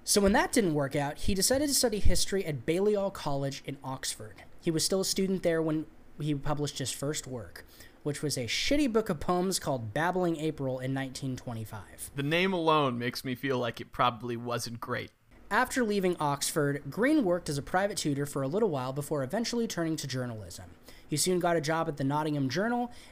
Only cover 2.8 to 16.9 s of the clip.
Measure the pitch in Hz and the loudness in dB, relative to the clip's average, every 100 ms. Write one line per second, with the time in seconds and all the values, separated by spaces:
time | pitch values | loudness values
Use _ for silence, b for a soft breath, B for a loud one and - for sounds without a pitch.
2.8 | 208 208 196 196 151 143 139 139 - 139 | 2 2 -2 -4 -2 -2 -2 -6 -10 -10
3.8 | 135 131 - - 107 - - - 170 160 | -8 -6 -6 -8 -12 -16 -18 -4 0 0
4.8 | - 190 185 - 190 185 175 165 160 156 | 2 2 2 0 0 2 2 2 2 0
5.8 | 151 - - - 151 143 143 147 147 - | -2 -12 -20 -6 -2 0 0 0 -2 -4
6.8 | 131 - 143 151 - 127 90 - - B | -6 -4 -4 -4 -6 -10 -12 -16 -20 B
7.8 | B B 151 143 151 135 120 - - 294 | B B -6 -2 -2 -2 -2 -2 2 4
8.8 | 285 220 220 156 - 180 185 180 - 131 | 4 2 0 -2 0 0 0 -2 -2 -4
9.8 | 110 143 170 180 175 165 156 151 135 127 | -4 -2 0 2 0 0 -2 -2 -4 -2
10.8 | 131 135 135 123 135 123 - 117 107 107 | -2 -2 -4 -6 -6 -6 -8 -8 -8 -10
11.8 | 92 - - 139 143 165 190 185 160 156 | -14 -14 -10 -4 0 2 2 2 4 6
12.8 | 139 120 120 - 135 123 135 127 120 - | 4 0 -4 -4 -6 -4 -2 0 -2 -4
13.8 | - - 127 117 120 117 120 120 120 117 | -12 2 2 2 -6 -6 -4 -4 -4 -8
14.8 | - 117 107 _ _ - - 208 254 262 | -6 -6 -8 _ _ -20 -2 0 2 0
15.8 | 220 208 185 170 147 139 - 165 143 143 | 0 2 0 0 0 0 -2 0 0 0
16.8 | 143 | -6